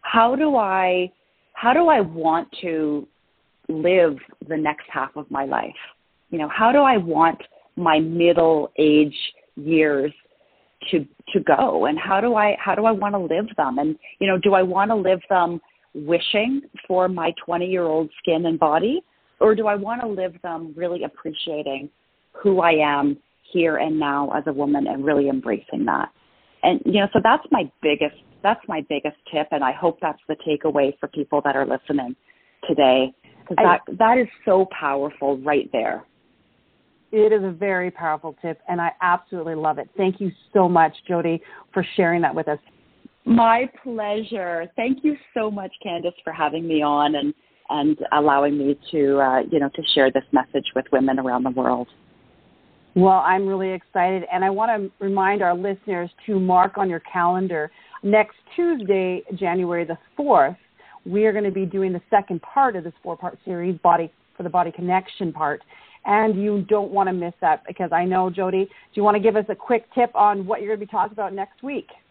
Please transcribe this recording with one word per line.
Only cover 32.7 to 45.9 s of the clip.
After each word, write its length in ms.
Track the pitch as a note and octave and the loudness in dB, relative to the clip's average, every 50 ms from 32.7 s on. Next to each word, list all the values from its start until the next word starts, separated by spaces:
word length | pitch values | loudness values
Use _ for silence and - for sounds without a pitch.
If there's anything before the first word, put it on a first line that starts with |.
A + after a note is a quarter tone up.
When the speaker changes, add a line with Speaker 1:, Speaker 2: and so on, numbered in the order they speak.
| E3 - C#3+ C3 B2+ C3 C3 C3+ - _ _ - _ _ - | 0 4 4 4 6 4 2 -2 -4 _ _ -20 _ _ -12
Speaker 1:
'cause 120 | - F#3 - | -4 0 4
Speaker 2:
I 40 | A3 | 6
Speaker 1:
that, 180 | F3+ F3 - - - - | 6 4 4 0 -10 -2
that 200 | F3+ A3+ A3 A#3+ | 2 2 4 4
is 100 | B3+ A#3+ - - - - | 2 0 -2 -6 -8 0
so 220 | A3+ F#3 F#3+ F#3+ | 2 2 2 2
powerful 720 | F#3 - - D#3+ C#3+ C#3 C#3 C#3 D3 C#3+ - C#3 C#3 C#3 | 0 -4 -6 -4 -4 -2 -2 -4 -6 -6 -4 -2 -2 -2
right 340 | C3 C3 D3 D3 C#3 - - | -2 -2 0 0 0 0 -2
there. 320 | - A#2+ A2 - - - - _ _ _ _ _ _ _ _ _ _ _ _ _ _ _ _ _ _ _ _ _ | -4 -4 -2 -2 -6 -6 -10 _ _ _ _ _ _ _ _ _ _ _ _ _ _ _ _ _ _ _ _ _
Speaker 2:
It 200 | - G#3+ G#3+ G#3+ | 2 4 4 6
is 120 | G#3+ G#3+ F#3+ | 4 2 0
a 80 | F#3+ | -2
very 400 | F3 D#3+ G3 G3+ F#3+ F#3 F3+ F3+ | -4 -4 -2 -2 0 -2 -2 -4
powerful 440 | F3 - E3+ D#3+ D3+ D3+ - D#3+ D3 _ | -6 -6 -4 -4 -4 -4 -6 -12 -16 _
tip, 180 | - E3+ D#3+ _ _ | -10 -10 -10 _ _
and 140 | - F3+ F3 | -6 -4 -2
I 100 | E3+ E3+ - _ | -2 -4 -4 _
absolutely 540 | - F3+ F3 - - _ - F3+ D#3+ E3 E3 | 0 0 0 0 -2 _ -10 -8 -6 -6 -6
love 220 | D#3 D#3 D#3 D3+ | -4 -2 -2 -2
it. 100 | D3+ B2+ - _ | -4 -8 -12 _
Thank 240 | - G3 F#3 F#3 - | -2 -2 -2 0 -2
you 120 | G3+ F#3 - _ _ _ _ | -6 -6 -6 _ _ _ _
so 140 | G3+ F#3 | 4 4
much, 260 | F3 F3+ E3+ D#3+ D#3 D#3 - _ | 4 6 4 4 4 0 -8 _
Jody, 340 | - F3+ E3+ E3+ E3+ E3 E3 - - - - - _ | -4 -4 -2 0 -2 -4 -4 -6 -14 -20 -20 -20 _
for 120 | - G3 F3+ - - | -4 -4 -4 -4 0
sharing 260 | - F#3 E3 E3+ F3 | 0 2 2 2 0
that 120 | E3 D3 C3+ | 0 -2 -2
with 120 | D#3+ D#3+ | -4 -4
us. 120 | - D3+ D3 _ _ _ _ _ _ _ _ _ - _ _ _ | -4 -6 -6 _ _ _ _ _ _ _ _ _ -20 _ _ _
Speaker 1:
My 440 | - A#3 A#3 A#3 A3+ A3+ A#3 C4 B3+ _ - - | 2 4 6 6 6 4 4 0 -4 _ -14 -12
pleasure. 840 | C4+ A#3 A3 G#3+ G#3 G#3 G#3+ A3 G#3 A#3 G#3 F#3 F3 E3+ E3 E3 F3 _ | -10 -8 -6 -4 -4 -4 -6 -6 -6 -8 -8 -6 -6 -6 -6 -8 -8 _
Thank 280 | - A3+ C4 C4+ - - | -6 -2 -2 -2 0 0
you 140 | D4+ D4 C#4 - _ _ | -2 -2 -2 -10 _ _
so 160 | A#3+ A3 G#3+ | -4 -4 -4
much, 220 | G#3 G3+ F#3+ F#3 - - | -4 -6 -10 -10 -14 -12
Candace, 320 | - G3+ | -10 -8